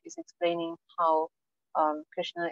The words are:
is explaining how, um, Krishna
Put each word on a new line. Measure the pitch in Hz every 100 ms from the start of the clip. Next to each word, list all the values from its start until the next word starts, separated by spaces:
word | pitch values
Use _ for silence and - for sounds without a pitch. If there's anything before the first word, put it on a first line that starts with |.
is | 165 -
explaining | - _ 170 170 165 170 _ -
how, | 165 156 160 _ _ _ _ -
um, | 156 151 -
Krishna | - 175 339 339